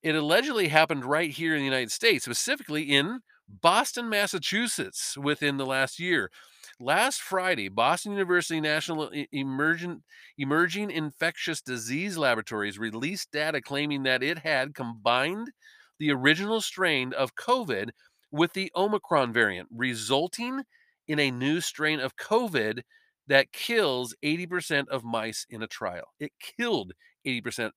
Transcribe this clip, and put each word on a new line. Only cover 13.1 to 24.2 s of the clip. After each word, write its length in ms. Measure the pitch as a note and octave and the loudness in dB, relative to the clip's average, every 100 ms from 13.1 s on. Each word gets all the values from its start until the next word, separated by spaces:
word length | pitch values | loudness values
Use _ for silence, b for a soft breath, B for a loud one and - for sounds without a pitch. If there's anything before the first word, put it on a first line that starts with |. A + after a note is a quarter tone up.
| G3 - | -6 -6
data 300 | D3 D3+ D3 | -4 -2 -2
claiming 440 | - C#3 D3 C#3+ | -4 -4 -2 0
that 180 | C3+ B2+ | 0 2
it 160 | C3+ E3 | 0 -2
had 360 | D#3+ C#3 C#3 | 0 0 0
combined 760 | D3 A#2+ A2+ G#2+ B2 C#3+ G3+ A#3+ _ b b b _ | -4 -8 -2 2 4 2 -2 -8 _ b b b _
the 120 | D3+ | 0
original 500 | C3+ C3+ D#3+ G3+ A3+ | 4 4 4 2 -2
strain 520 | - - F3+ C#3+ B2+ | -2 0 2 2 0
of 240 | - C3 - | -2 -4 -4
covid 540 | - B3+ G3 G#2 A2 b b b b | 0 0 0 -2 -4 b b b b
with 220 | D3 E3+ | 2 2
the 180 | F#3+ F#3+ | 2 -4
Omicron 580 | - G3+ G#3 - D#3 B2 | 0 0 0 2 2 4
variant, 360 | A#2 G#2+ F2+ - | 4 2 0 -10
resulting 920 | A#2 B2+ A#2 G#2+ C3+ F3+ - A#3+ C4 - b b b - | -4 -4 -4 0 2 2 -6 -6 -6 -8 b b b -4
in 140 | D3+ | 0
a 100 | C#3 | 0
new 300 | B2 C3+ E3 | 0 0 0
strain 400 | - - D#3 D3+ | -2 -2 -2 0
of 160 | C3 - | -4 -8
covid 640 | - A3 A#3 D3+ G#2+ A2+ - b b b - | 0 0 2 0 0 -4 -10 b b b 4
that 240 | C#3 - | 4 4
kills 640 | - - A#3 F3 B2+ A#2+ - | -6 0 2 2 0 -4 -4